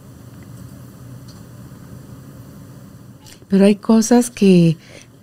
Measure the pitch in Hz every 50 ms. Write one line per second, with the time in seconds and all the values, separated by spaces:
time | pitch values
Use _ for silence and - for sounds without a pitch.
0 | - - - - - - - - - - - - - - - - - - - -
1 | - - - - - - - - - - - - - - - - - - - -
2 | - - - - - - - - - - - - - - - - - - - -
3 | - - - - - - - - - - 202 190 196 202 214 196 - - 226 220
4 | 214 - 240 240 240 - - - 202 196 185 175 170 165 160 - - - - -
5 | - - - _